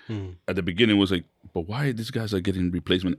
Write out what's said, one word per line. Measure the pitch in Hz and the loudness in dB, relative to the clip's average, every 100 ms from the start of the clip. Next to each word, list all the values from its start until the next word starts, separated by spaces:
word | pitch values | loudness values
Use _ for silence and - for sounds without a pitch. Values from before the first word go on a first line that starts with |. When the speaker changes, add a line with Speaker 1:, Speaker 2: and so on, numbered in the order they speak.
| - | -10
Speaker 1:
Hmm. | 107 95 90 - | -8 -10 -10 -6
Speaker 2:
At | 95 | -4
the | |
beginning, | 90 87 113 104 | -2 4 6 6
it | |
was | 95 | 4
like, | 90 - _ - | 2 -4 _ -10
"But | 90 | -8
why | 82 120 143 | -6 -4 -4
these | 113 113 | -4 -6
guys | 120 110 | -6 -2
are | 98 | -2
getting | 98 92 90 | 0 0 0
replacement | 90 - 92 92 | -2 0 0 0